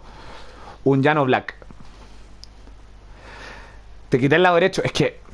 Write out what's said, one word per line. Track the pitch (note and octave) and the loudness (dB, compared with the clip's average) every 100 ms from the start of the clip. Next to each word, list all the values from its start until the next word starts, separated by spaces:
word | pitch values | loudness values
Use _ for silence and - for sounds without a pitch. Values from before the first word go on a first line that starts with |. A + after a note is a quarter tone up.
| - - - - - - - - | -16 -20 -18 -18 -18 -20 -20 -4
un | C3 C3+ | 0 2
Llano | C#3 D3+ | 4 2
Black. | C3 A2 - - - - - - - - - - - - - - - - - - - - - - - - - - - | 2 0 -2 -16 -18 -20 -20 -20 -20 -20 -20 -20 -20 -20 -20 -20 -20 -20 -20 -20 -20 -20 -18 -20 -20 -20 -20 -20 -2
Te | B2+ | 0
quité | C3 D#3 | 4 4
el | |
lado | F3+ | 4
derecho. | E3+ F#3 - | 4 2 0
Es | B2+ | -2
que | - D3 - - | 0 -2 -2 -20